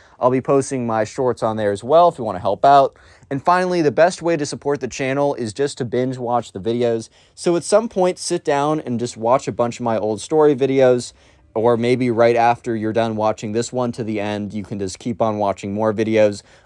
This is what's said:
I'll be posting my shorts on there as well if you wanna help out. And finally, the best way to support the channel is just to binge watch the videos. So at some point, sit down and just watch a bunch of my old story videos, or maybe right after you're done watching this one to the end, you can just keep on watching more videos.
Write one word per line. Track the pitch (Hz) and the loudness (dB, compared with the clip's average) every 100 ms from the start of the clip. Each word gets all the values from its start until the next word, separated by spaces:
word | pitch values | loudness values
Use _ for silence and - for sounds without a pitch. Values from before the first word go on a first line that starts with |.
| _ - | _ -2
I'll | 127 | 0
be | 131 | 0
posting | 131 143 131 135 117 | 2 0 0 -4 -2
my | 110 | -2
shorts | 110 - 127 113 | -2 -2 -4 -2
on | 117 107 | -4 -2
there | 104 | -2
as | 101 | -2
well | 117 156 175 | 2 4 4
if | - | 2
you | |
wanna | 113 92 | -6 -4
help | 98 101 | -4 2
out. | 139 139 135 - - _ - | 6 6 4 -2 -20 _ -8
And | 139 | -4
finally, | - 180 185 180 | 0 2 2 0
the | 147 | 0
best | 143 170 - | 4 2 2
way | 165 165 | -2 -2
to | 143 | -4
support | 139 143 143 | -6 -4 -4
the | 123 | -6
channel | - 135 135 143 | -6 -4 -2 -2
is | 131 113 | -2 -6
just | 101 143 - | -4 -4 -4
to | |
binge | 123 120 127 127 | -4 -2 -2 -4
watch | 117 120 113 | -4 -4 -4
the | 95 | -6
videos. | 95 120 120 117 110 _ _ | -4 0 0 -2 -6 _ _
So | - 180 170 | -6 -2 -2
at | |
some | - 208 226 | 2 0 2
point, | 202 180 180 | 0 0 -2
sit | - 175 | -4 -4
down | - 143 147 156 | 0 0 0 -2
and | 127 120 | -4 -4
just | 120 - | -6 -4
watch | 113 135 - | 0 0 0
a | |
bunch | 107 120 - | -2 -4 -4
of | |
my | 123 110 | -2 -2
old | 107 107 | -2 -4
story | - 156 147 | 0 4 4
videos, | 131 135 135 127 123 - - _ _ _ | 4 2 4 4 4 -2 -14 _ _ _
or | 113 113 117 | 0 2 2
maybe | 120 123 127 | 2 2 2
right | 113 117 117 | 4 4 6
after | 117 120 123 113 | 4 2 -2 -2
you're | 110 | -2
done | 110 113 107 | 0 0 0
watching | 107 107 110 | -2 -2 -4
this | 107 117 | -4 -4
one | 123 123 | -4 -4
to | 117 | -4
the | 110 107 | -6 -4
end, | 104 104 101 | -4 -6 -6
you | 104 | -8
can | 95 101 | -8 -8
just | 98 - | -8 -8
keep | 120 107 | -8 -2
on | 113 104 | -2 0
watching | 101 95 101 | -2 -4 -6
more | 101 110 | -2 0
videos. | 104 110 110 107 101 - _ | 0 2 4 4 0 -12 _